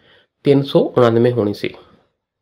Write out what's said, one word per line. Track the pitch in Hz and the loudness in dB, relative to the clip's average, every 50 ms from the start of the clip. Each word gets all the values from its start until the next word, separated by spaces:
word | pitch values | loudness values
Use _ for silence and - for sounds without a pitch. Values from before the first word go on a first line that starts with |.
| _ _ _ _ _ _ _ _ _ | _ _ _ _ _ _ _ _ _
ਤਿੰਨ | 147 139 139 139 | 0 0 0 0
ਸੌ | 139 - 170 247 330 - 135 | 0 0 0 0 0 0 2
ਉਣਾਨਵੇਂ | 123 117 113 117 120 123 120 | 2 2 2 2 0 0 0
ਹੋਣੀ | 120 104 104 101 | -2 -4 -4 -6
ਸੀ। | - - - - - - _ _ _ _ _ _ _ _ _ _ _ | -8 -10 -12 -12 -14 -20 _ _ _ _ _ _ _ _ _ _ _